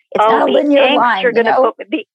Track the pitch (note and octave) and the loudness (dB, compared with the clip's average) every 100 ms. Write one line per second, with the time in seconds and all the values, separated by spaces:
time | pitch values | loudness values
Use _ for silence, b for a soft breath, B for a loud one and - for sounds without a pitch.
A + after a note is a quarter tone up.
0 | _ - G#3+ A3+ - - D4 C#4 C4 C#4+ | _ -2 0 2 0 0 2 2 2 2
1 | A#3+ G3+ A#3+ A3+ A3+ A#3+ B3+ - G3 C#4+ | 0 0 -2 0 0 0 -2 -4 -10 -10
2 | - | -10